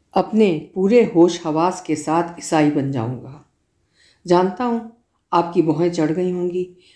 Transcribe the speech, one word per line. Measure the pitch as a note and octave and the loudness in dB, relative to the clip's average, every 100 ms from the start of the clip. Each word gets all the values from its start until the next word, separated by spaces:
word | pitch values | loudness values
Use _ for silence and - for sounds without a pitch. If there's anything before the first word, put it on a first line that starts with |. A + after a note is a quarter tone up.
| _ | _
अपने | F#3+ F#3 G#3+ G3+ D3+ - | -2 0 2 2 0 -4
पूरे | F#3 G3 A#3+ G#3+ | -2 4 4 4
होश | E3 F3 - E3 | 6 4 2 -4
हवास | D#3 F3+ F3 - | 0 -2 -2 -6
के | D3+ | -4
साथ | D#3 E3 E3+ - | -2 -2 -2 -8
ईसाई | - D#3+ D3 | -2 2 2
बन | D3 C3+ | 0 -2
जाऊँगा। | C3+ A2+ B2 B2 D3 _ _ _ _ _ _ _ _ F3 | -4 -6 -8 -14 -20 _ _ _ _ _ _ _ _ 0
जानता | F3+ F#3+ F#3+ | 2 2 -2
हूँ | B3 A#3 A3 - _ _ _ | -4 -4 -8 -18 _ _ _
आपकी | F3 F3 F#3 | -2 0 0
भौहें | D#3+ D3 F3 | 0 0 -2
चढ़ | F3 D3+ | 0 -2
गई | D#3+ F3+ | -2 -4
होंगी, | F3+ F3+ F3+ F3+ - _ | -4 -4 -4 -8 -12 _